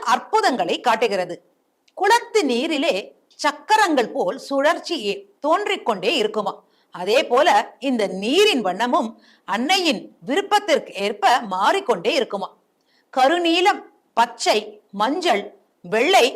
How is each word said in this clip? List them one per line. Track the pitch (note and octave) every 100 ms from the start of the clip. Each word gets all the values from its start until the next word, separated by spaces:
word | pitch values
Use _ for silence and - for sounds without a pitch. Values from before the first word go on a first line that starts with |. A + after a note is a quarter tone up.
| B3
அற்புதங்களை | B3 - G#4+ G4+ B3+ F3 C#4
காட்டுகிறது. | B3 A3+ A#3 G3+ F3+ E3+ _ _ _ _ _ -
குளத்து | G4+ A#4 - G#4+
நீரிலே | D4 A#3+ D4+ D4+ D4+ F#3+ A3 - _ -
சக்கரங்கள் | D4 D4 - G#4+ G4+ D4 A3
போல் | A3+ G3 E3+
சுழற்சி | - C#4 C#4+ E4 - E4 G#3
ஏ-, | F#3+ - _
தோன்றிக்கொண்டே | C#4+ F4 G#4 F#4+ - G3+ F#3 D4+
இருக்குமா. | G#3 G#3+ G3+ - _ _ _
அதே | F3 F#3 B3 -
போல | B3 E4 G#3 - -
இந்த | C4+ B3 G3 F#3
நீரின் | G#3 D#4 G#4+ D#4+ F#3+
வண்ணமும் | F#3 A#3+ D4+ A3+ - _ _ -
அன்னையின் | G3 C4 F#4+ F4 G3+ - _
விருப்பத்திற்கு | E3 D4 G4+ G#4 G4+ C4+ -
ஏற்ப | G3 G3+ G#3+ G4 B3 A3+
மாறிக்கொண்டே | F#3 G#3+ F#4+ - G3+ F3+
இருக்குமா. | D4+ A3+ G3+ F#3 - _ _ _ _ _
கருநீலம், | - C4 F4 E4+ E4+ F#4 E4 - _ _ -
பச்சை, | A#3+ A#3+ B3 A#3+ G#3 - _
மஞ்சள், | G3 A3 E4 F4 G#3+ G3 - _ _
வெள்ளை | F3 G#3+ C#4+ F#4+ A#3+